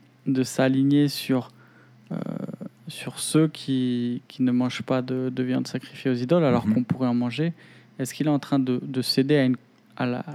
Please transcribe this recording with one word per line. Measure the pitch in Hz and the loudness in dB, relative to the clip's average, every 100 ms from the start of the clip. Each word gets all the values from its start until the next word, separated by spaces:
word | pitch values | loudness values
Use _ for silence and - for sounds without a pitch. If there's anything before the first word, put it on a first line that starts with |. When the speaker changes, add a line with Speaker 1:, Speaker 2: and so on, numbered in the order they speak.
| _ _ - | _ _ -2
Speaker 1:
de | 131 | 0
s'aligner | 127 - 131 135 139 143 147 | 0 2 2 4 4 4 2
sur, | - - 131 - - - - - _ - | 0 -2 -2 -2 -12 -20 -20 -20 _ -10
euh, | - - 50 - - - _ - | -8 -6 -8 -8 -10 -14 _ -16
sur | - - - | -12 -10 -8
ceux | - 156 160 | 0 4 2
qui, | - - 131 127 120 120 123 - | 0 -4 -2 0 0 -2 -4 -8
qui | - | -2
ne | 127 | 0
mangent | 123 123 - | 2 0 -2
pas | 127 131 | -2 -2
de, | 127 127 131 | -2 -4 -4
de | 127 | -2
viande | 127 131 127 | -2 -2 -4
sacrifiée | 131 - - 135 | -8 -10 -6 -2
aux | 123 | 0
idoles, | 127 175 147 | 2 4 4
alors | 120 104 | 4 2
Speaker 2:
Mhm. | |
Speaker 1:
qu'on | 113 | 2
pourrait | 123 - 127 | 0 0 0
en | |
manger, | 120 123 117 165 - - - - - | 0 0 -2 -4 -4 -14 -20 -14 -8
est-ce | 127 | -6
qu'il | - 151 | -2 0
est | |
en | 147 | 0
train | - 139 | 0 0
de, | 127 123 | 2 -2
de | 147 127 | -2 -4
céder | 123 135 135 147 | 0 2 4 4
à | |
une, | 127 123 _ _ _ - | 4 2 _ _ _ -6
à | 127 | -4
la, | 123 - | -4 -6